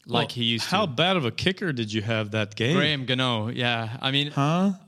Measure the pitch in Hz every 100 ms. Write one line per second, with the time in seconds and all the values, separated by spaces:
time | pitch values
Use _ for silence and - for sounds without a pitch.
0 | - 120 117 123 117 113 - 190 196 123
1 | 175 185 120 - 185 190 185 123 107 110
2 | 104 110 107 107 107 107 117 170 147 143
3 | 123 127 127 113 107 123 120 117 113 127
4 | 135 139 147 143 143 170 196 185